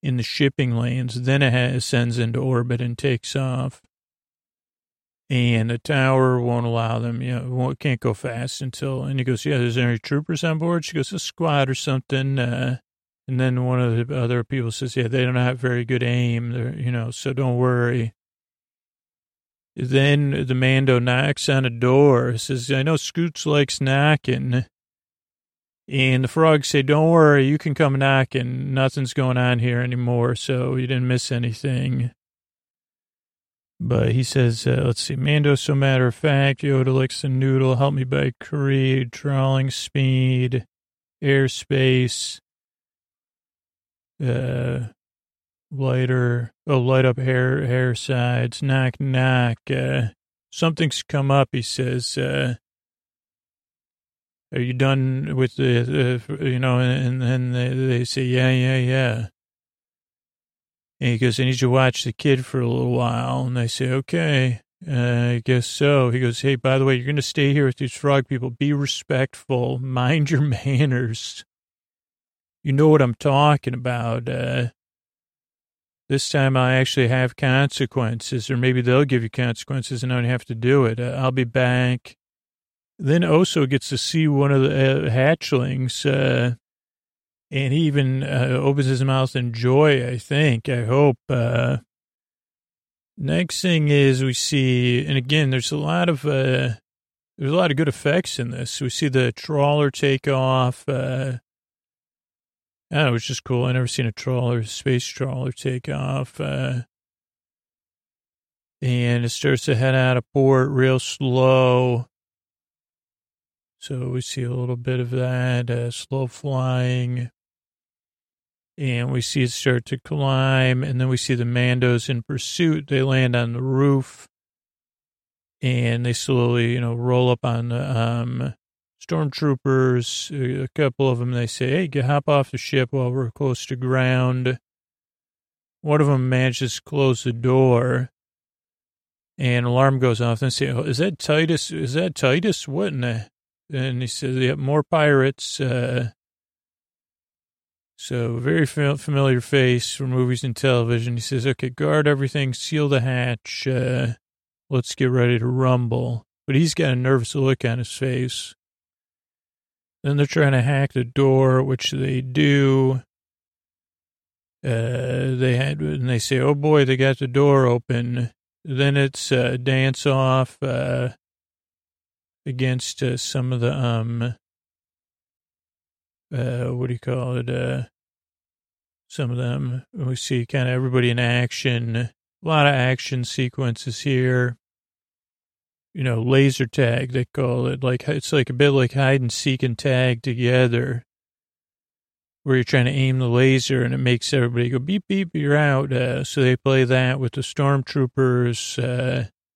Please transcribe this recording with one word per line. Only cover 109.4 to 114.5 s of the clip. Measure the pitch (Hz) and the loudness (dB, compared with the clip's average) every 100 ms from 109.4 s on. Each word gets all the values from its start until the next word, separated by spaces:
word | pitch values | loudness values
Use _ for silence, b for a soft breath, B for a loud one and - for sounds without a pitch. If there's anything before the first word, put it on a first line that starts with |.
| 143 127 - | 0 0 0
to | |
head | 117 131 | 0 2
out | 131 127 123 | 2 2 0
of | - | -2
port | 143 135 131 139 | 2 4 4 2
real | 135 131 127 | 2 2 2
slow. | - - 135 127 131 131 127 123 127 120 123 _ _ _ _ _ _ _ _ _ _ _ _ _ _ _ _ _ | -2 -4 0 4 4 6 6 4 2 0 -4 _ _ _ _ _ _ _ _ _ _ _ _ _ _ _ _ _
So | - 127 127 | -10 -8 -4
we | 127 | -6
see | - 131 | -6 -6
a | 120 | -6